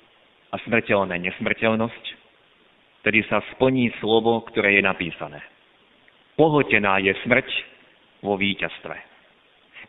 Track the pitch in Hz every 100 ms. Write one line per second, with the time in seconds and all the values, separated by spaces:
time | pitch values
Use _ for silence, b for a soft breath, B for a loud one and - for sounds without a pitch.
0 | _ _ _ _ _ - - 113 110 104
1 | 95 87 90 - 107 104 113 110 113 -
2 | - - _ _ _ _ _ _ _ _
3 | 107 107 104 107 - - 131 131 120 -
4 | 104 113 113 117 113 - 101 101 98 95
5 | 85 - 78 73 - _ _ _ _ _
6 | _ _ _ - 160 147 131 110 101 95
7 | 98 98 - 123 - - - - _ _
8 | _ _ 98 98 101 95 82 - 85 80
9 | - _ _ _ _ _ _ B